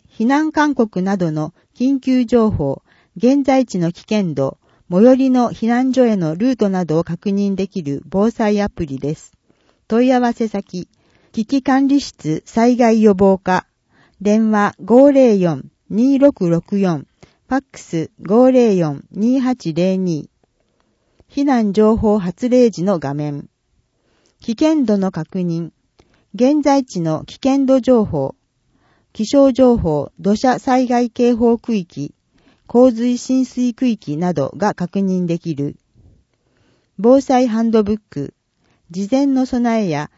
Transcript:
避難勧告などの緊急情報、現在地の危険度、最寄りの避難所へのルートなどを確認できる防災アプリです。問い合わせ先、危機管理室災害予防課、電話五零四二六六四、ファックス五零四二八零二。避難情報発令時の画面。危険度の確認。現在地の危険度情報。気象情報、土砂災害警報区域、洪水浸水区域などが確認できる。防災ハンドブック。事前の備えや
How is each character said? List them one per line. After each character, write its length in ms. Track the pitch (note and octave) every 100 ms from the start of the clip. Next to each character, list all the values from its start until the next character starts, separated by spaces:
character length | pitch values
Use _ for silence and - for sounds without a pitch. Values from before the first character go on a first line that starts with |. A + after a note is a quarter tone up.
| _
避 160 | - A3+
難 260 | C#4 D#4
勧 240 | D#4 D4+ C4+
告 260 | A3 F#3+
な 160 | F#3 G3
ど 140 | F3
の 220 | D#3 D3+ - _ -
緊 240 | B3+ C#4
急 260 | C4 B3+ A#3
情 260 | A#3+ A3
報、 300 | - C#3+ - _ _ _ -
現 300 | A#3+ C#4 C4+
在 200 | C4+ B3
地 140 | F#3
の 120 | E3+
危 100 | E3+
険 320 | - G#3+ F#3
度、 240 | C#3+ C3+ - _ _ -
最 140 | F3+
寄 120 | A#3 C4
り 140 | C4+
の 220 | B3+ A#3+
避 180 | E3+ A3+
難 240 | A#3+ C4
所 120 | B3+ A#3+
へ 120 | G#3
の 180 | D#3+ E3
ル 160 | B3
ー 40 | B3+
ト 120 | G#3
な 140 | F#3+
ど 160 | E3+ D#3
を 40 | E3+
確 240 | E3+ G#3+
認 260 | G3 G3+ F#3+
で 140 | F#3+
き 120 | G3
る 220 | C#3+ C#3 -
防 240 | F#3+ G#3+
災 320 | - G#3+ G#3
ア 80 | G3+
プ 160 | - E3
リ 140 | C3+
で 160 | C#3 D#3
す。 160 | - _ _ _ _ _ -
問 180 | A3+ B3+
い 60 |
合 80 | B3
わ 140 | A#3+
せ 160 | A#3+ A3
先、 400 | G3+ - F3+ - _ _ _ _
危 140 | - G#3+
機 160 | C#4
管 260 | C4 C4 C#4
理 140 | C#4
室 420 | - - D#3 D#3 -
災 300 | - A#3 A#3+
害 260 | A#3 A3
予 120 | G#3+
防 240 | F#3+ G3 F#3+
課、 300 | - F#3 - _ _ _ _ -
電 300 | G3 G#3+ A3
話 240 | G#3+ F#3 -
五 280 | D3 A#3+ C#4
零 280 | C4+ B3+ G3+
四 320 | F3 C#3 D3 _ -
二 300 | F#3+ B3+ C#4
六 300 | C#4 - F3
六 300 | E3+ - G3+
四、 280 | F#3+ D3 - _ - _ -
フ 80 | C4
ァ 60 |
ッ 20 | -
ク 80 | -
ス 320 | - E3 D#3 _
五 320 | - A3 B3+
零 240 | B3+ A#3 F#3
四 300 | D#3+ C#3 -
二 280 | F3+ A3 C4
八 340 | B3+ B3 E3
零 300 | D#3+ F#3 F#3+
二。 260 | F#3 D#3 - _ _ _ _ _ _ _ _ _ _
避 160 | - C#4+
難 260 | B3+ G#3+
情 240 | G3 G#3+ A3
報 240 | A3+ G#3
発 300 | F3+ - B3
令 200 | B3 A#3+
時 140 | F3
の 160 | F3+ F3+
画 140 | C#3
面。 340 | C#3+ D3 C#3+ - _ _ _ _ _ _ _ _ _
危 160 | - A3
険 240 | D#4 D#4+
度 140 | A#3 G#3
の 140 | F#3+
確 280 | F3+ D#3 F#3+
認。 320 | F3+ E3 E3 _ _ _ _ _ _
現 280 | G3 B3+ D4+
在 220 | D4 C#4
地 160 | C4 F3+
の 240 | E3 D#3 -
危 100 | -
険 300 | C4 C#4 C4+
度 140 | C4
情 240 | A#3+ B3
報。 320 | G#3 D#3 C3+ - _ _ _ _ _ _ _
気 100 | -
象 280 | A3 C#4 C#4
情 240 | B3 B3+ A#3
報、 340 | E3+ D3+ - -
土 160 | E3+ G#3
砂 240 | C4 B3
災 280 | - B3+ B3
害 220 | A#3+ A#3+
警 240 | - A#3+
報 240 | A#3 A#3 A#3
区 180 | - A3
域、 380 | F3 - C#3+ _ _ _ _ _ _
洪 240 | A#3 B3+
水 260 | A3 B3 A#3+
浸 280 | - C4 B3+
水 280 | - B3
区 140 | A3+ B3+
域 280 | A3 - D3
な 180 | F3+
ど 200 | D#3 C3+ -
が 180 | G3+
確 260 | - F3 G3
認 260 | G3 F#3 F3+
で 140 | E3+
き 140 | E3 C#3
る。 200 | C#3+ - _ _ _ _ _ _ _ _ _ _ _ -
防 220 | G#3+ C4+
災 300 | - B3+ B3+
ハ 140 | A3
ン 80 | A3+
ド 120 | A3
ブ 120 | G3+ G#3+
ッ 40 | _
ク。 240 | - C#3 - _ _ _ _ _
事 200 | E3+ G3+
前 140 | C4 C#4+
の 180 | C4 B3+
備 420 | B3 A#3+ A3+ G3+
え 20 |
や 200 | D3 D3+